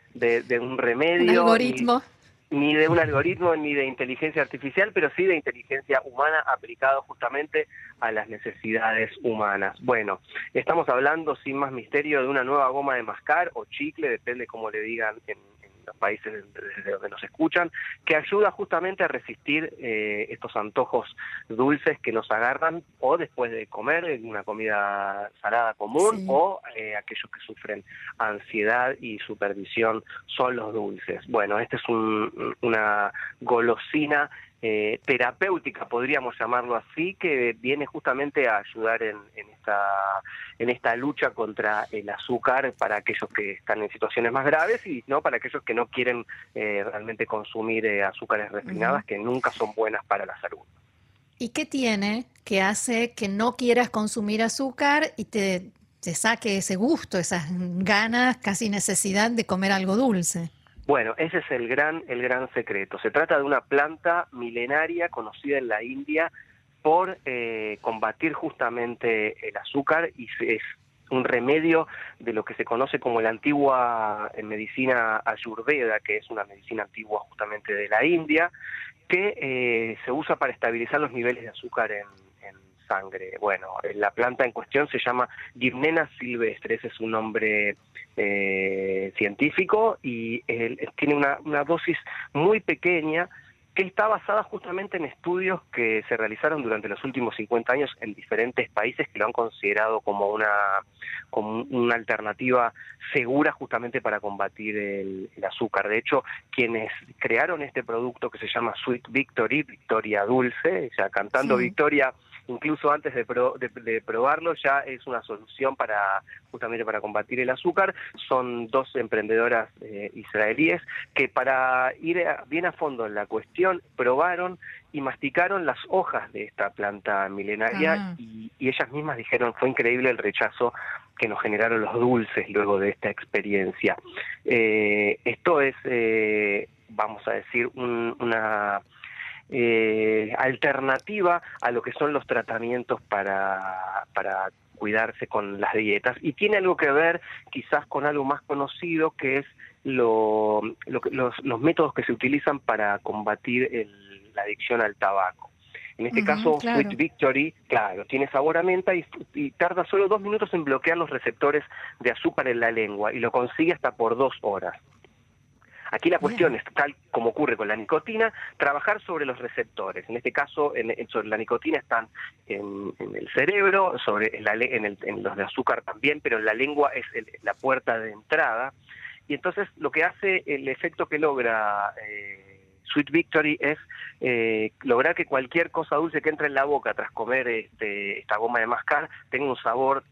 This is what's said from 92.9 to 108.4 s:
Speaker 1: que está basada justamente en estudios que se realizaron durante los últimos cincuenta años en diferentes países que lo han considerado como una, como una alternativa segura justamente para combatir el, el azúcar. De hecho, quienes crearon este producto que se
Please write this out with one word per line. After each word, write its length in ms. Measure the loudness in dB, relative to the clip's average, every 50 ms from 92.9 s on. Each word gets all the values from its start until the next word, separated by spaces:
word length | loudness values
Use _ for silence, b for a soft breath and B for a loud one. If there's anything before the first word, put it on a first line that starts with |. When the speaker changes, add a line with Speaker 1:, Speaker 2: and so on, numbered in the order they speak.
| 2 2 2 0 0 0 -2 -2 B B B B B B B _ -2
Speaker 1:
que 80 | -2 -2
está 240 | 0 2 0 2 2
basada 340 | 2 0 0 0 0 0 0
justamente 540 | -2 -6 -12 -8 -6 -6 -6 -6 -4 -6
en 80 | -4 -6
estudios 560 | -6 -8 -8 -4 -2 -2 0 0 0 -2 -2 -4 _ -2
que 300 | 0 2 2 2 0 0 0
se 80 | -2
realizaron 440 | 0 0 -2 -2 0 0 0 0 0 0
durante 260 | 0 -2 -2 -2 -4
los 140 | -6 -6 -6
últimos 320 | -6 -4 -2 -2 -2 -2
cincuenta 360 | -4 -4 0 0 0 2 2 0
años 180 | 0 0 -2 -6 -8
en 140 | -10 -10 -10
diferentes 540 | -10 -6 -4 0 0 0 0 0 -2 -4 -2
países 380 | 0 -2 0 0 0 -4 -6 -4
que 100 | -2 -2
lo 80 | -2
han 60 | 0 0
considerado 680 | 0 -2 -2 -2 -4 -2 0 2 2 2 2 2 0
como 280 | 0 0 0 2 2 2
una, 200 | 2 2 2 4 4 4 4 2 2 0 -2 _ B B B B B B B B
como 320 | -4 -4 -2 -2 -2 -4 -4 -2
una 240 | 0 2 2 2 2
alternativa 800 | 2 0 -2 -2 -2 -2 -4 -4 -2 0 2 4 4 4 2 0 B B B B B -8 -2 0
segura 400 | 0 0 2 4 4 4 2 2
justamente 480 | -2 -4 -4 -2 -2 -2 -2 -4 -4
para 180 | -2 -2 -2 -2
combatir 560 | -2 -4 -4 -4 -4 -4 -6 -8 -8 -6 -4
el, 540 | -4 -4 -4 -4 -4 -4 -6 -6 -8 -10 -12 _
el 80 | -6 -6
azúcar. 440 | -6 -4 -4 -4 -2 0 0 0 0
De 100 | 0 0
hecho, 260 | 0 2 0 0 0 B B B B B
quienes 400 | -2 0 0 0 0 -2 -4 -6 -8 -10 -14 -16 -10 -6
crearon 440 | -2 0 2 2 2 2 0 -4 -6
este 220 | -6 -6 -6 -6
producto 440 | -4 -2 -2 -2 -4 -6 -6 -6 -8
que 100 | -6
se 100 | -6